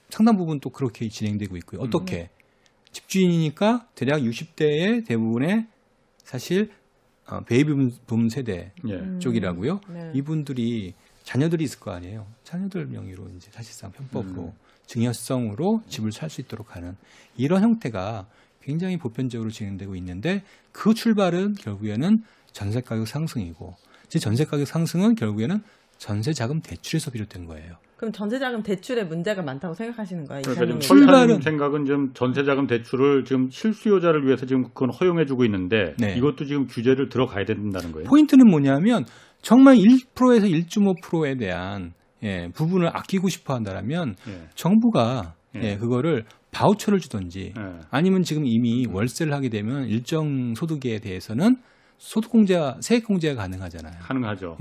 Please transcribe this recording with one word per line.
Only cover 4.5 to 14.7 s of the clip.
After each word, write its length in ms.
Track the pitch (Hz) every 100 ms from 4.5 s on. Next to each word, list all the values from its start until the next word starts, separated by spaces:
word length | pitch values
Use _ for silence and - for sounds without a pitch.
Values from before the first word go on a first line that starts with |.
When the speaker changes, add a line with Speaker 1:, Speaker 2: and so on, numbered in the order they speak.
| -
Speaker 1:
대의 480 | 151 151 190 240 226
대부분의 600 | 113 113 117 156 220 226 _ _ _ _ _
사실, 460 | - 127 - 185 214 - _ _ _ _ -
어, 100 | 98
베이비붐 880 | - 120 151 139 131 123 - 113 113
세대 420 | 143 113 90 92 - 110
Speaker 3:
예. 60 |
Speaker 2:
음. 260 | 92 190 -
Speaker 1:
쪽이라고요. 600 | 127 117 95 87 117 196 -
Speaker 2:
네. 180 | 170 165 135
Speaker 1:
이분들이 800 | 147 160 143 127 117 117 92 - _ _
자녀들이 420 | - 123 160 165
있을 160 | 147 -
거 120 | -
아니에요. 340 | 87 90 110 101 113
자녀들 440 | - 175 196 185 135
명의로 420 | 113 98 95 95 90
이제 160 | -
사실상 400 | - 113 - 98
편법으로 540 | - 135 135 95 90 -
Speaker 3:
음. 60 | - _